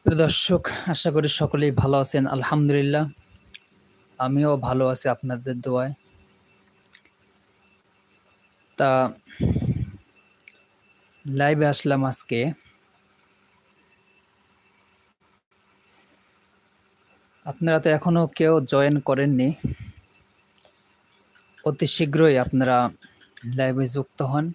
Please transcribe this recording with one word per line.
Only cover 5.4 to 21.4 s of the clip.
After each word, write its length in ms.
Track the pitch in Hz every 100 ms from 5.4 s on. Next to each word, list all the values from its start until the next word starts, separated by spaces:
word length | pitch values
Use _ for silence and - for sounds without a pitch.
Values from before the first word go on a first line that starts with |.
| 127 123 131
দোয়ায়। 280 | 127 131 143 _ _ _ _ _ _ _ _ _ - _ _ _ _ _ _ _ _ _ _ _ _ _ _ _ _ _ -
তা, 120 | 139 131 127 - _ - - - - - - - _ _ _ _ - _ _ _ _ _ _ _ 143 135
লাইভে 260 | 143 151 147
আসলাম 280 | 139 147 139 135
আজকে। 280 | 127 - 117 139 151 _ _ _ _ _ _ _ _ _ _ _ _ _ _ _ _ _ _ _ _ _ _ _ _ _ _ _ _ _ _ _ _ _ _ _ _ _ _ _ _ _ _ _ _ _ _ _ _ 156
আপনারা 260 | - 165 160
তো 40 | 160 151
এখনো 240 | 175 170 160 -
কেউ 160 | 160 160 131
জয়েন 240 | 139 143 147 139
করেননি, 420 | 135 143 127 131 160 - - - - _ _ _ _ _ _ _ _ _ _ _ _ _ _